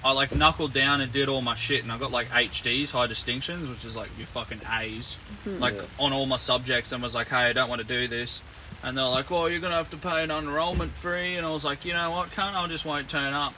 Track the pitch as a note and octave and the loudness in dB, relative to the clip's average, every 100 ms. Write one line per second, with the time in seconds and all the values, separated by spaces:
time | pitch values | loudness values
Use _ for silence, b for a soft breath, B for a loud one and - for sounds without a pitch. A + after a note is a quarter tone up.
0 | C3+ C3+ C#3 C#3 D#3 D#3 D3+ C3+ C3+ C#3+ | 4 4 4 6 6 6 0 4 4 4
1 | C3 C3+ C#3 C3+ A#2+ - - C3+ A#2 A2+ | 2 2 2 2 0 -2 0 0 0 -4
2 | C3+ B2 A#2 A#2 A#2 - C3 B2 C#3+ B2+ | -2 -2 2 2 2 0 0 0 0 2
3 | A#2+ A2 - B2 C#3 F3 D3+ A2+ A2 A2 | 0 0 -4 -4 -4 -6 -6 -8 -8 -8
4 | G2+ G2 - B2+ A2 G#2+ - A2+ A2 A2 | -8 -10 -8 -8 -8 -10 -4 -4 -2 -6
5 | B2 - - G#3 G#3+ F#3 B2 G2+ F#2 - | -8 -10 -12 -10 -6 0 0 0 -8 0
6 | C#3 C3+ C3+ B2+ - B2+ B2+ B2 A#2 B2 | 2 2 2 0 2 0 2 0 0 -4
7 | B2 A#2 A#2 B2+ B2 A#2+ B2+ A#2+ A2 B2 | -2 -2 0 4 4 4 2 0 -2 0
8 | B2 A#2 A#2+ - - B B - C3 C3 | 0 -2 -4 -6 -10 B B -8 -4 0
9 | C3 B2+ C#3 F3 E3 E3+ F3+ E3+ D#3+ D#3+ | 2 2 2 2 2 2 0 0 0 -4
10 | F3+ E3 D#3+ D#3 D3+ D3 E3+ F3+ E3+ - | 0 0 2 0 0 2 2 2 -2 -4
11 | F3 F3 F3+ F3+ E3 D#3 C#3+ C#3 F3 E3+ | -2 0 0 0 0 0 -2 -2 -2 0
12 | E3+ F3 F3+ - G3 F#3+ F3 D#3+ D#3+ D3 | 0 0 -2 -2 0 0 -2 -2 -2 -2
13 | C#3 D3+ C#3 C#3+ C#3+ | -2 -2 0 0 -2